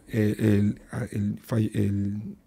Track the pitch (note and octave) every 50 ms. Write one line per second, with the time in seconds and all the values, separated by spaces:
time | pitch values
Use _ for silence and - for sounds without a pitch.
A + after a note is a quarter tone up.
0 | - - - A2 G#2+ G#2 - - A#2+ A2 G#2 G2+ G#2 G#2 - - - - - G#2+
1 | G#2 - - G#2+ G2+ G#2 G#2+ - - - B2+ A2+ G#2+ G#2+ - A2+ G2+ G2+ G2+ G2+
2 | G2+ G2+ G2+ G#2 G#2+ G3 G#3 - _